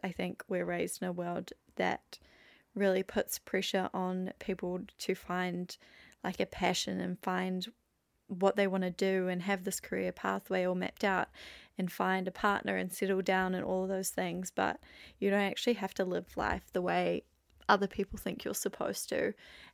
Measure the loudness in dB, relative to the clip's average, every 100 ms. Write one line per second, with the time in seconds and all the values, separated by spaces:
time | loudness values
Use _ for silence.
0 | -6 -4 -4 -6 -4 -2 0 -2 -2 -4
1 | -4 -4 -4 -4 -6 -14 _ -2 0 -2
2 | -8 -20 -20 -20 -20 -20 _ 2 4 4
3 | 2 0 -2 -4 -2 -2 2 0 0 0
4 | -2 -2 -4 -6 -6 -4 -4 -6 -8 -6
5 | -4 -2 -2 -2 -2 -2 -6 -10 -18 -20
6 | -20 -8 -4 -2 -4 0 2 2 0 -2
7 | -4 -4 -2 -2 0 -2 -6 -12 _ _
8 | _ _ -10 2 4 6 2 2 0 2
9 | 2 2 2 0 0 0 -2 -6 -4 -2
10 | -2 -2 -2 -2 0 2 2 0 -2 0
11 | 2 2 0 -6 -18 -18 -12 -4 -4 0
12 | 2 2 0 2 2 4 2 0 -2 -2
13 | 0 2 4 2 2 0 0 0 0 -2
14 | -2 -2 -2 -2 -4 0 0 0 -10 -20
15 | -16 -2 2 4 2 0 0 0 0 0
16 | 0 -2 -4 -2 0 0 -2 -2 2 2
17 | 2 0 -4 _ _ -2 4 4 4 -2
18 | -4 -4 -6 -4 -4 -2 -4 -2 -2 -2
19 | -2 0 0 -2 -12 -20 -20